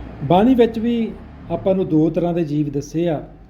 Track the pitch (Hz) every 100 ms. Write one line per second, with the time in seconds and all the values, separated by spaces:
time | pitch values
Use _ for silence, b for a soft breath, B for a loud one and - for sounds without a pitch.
0 | - - 139 175 233 247 226 226 233 233
1 | 214 - - - - 170 196 190 175 156
2 | 160 170 170 175 151 147 147 139 135 156
3 | 170 139 - -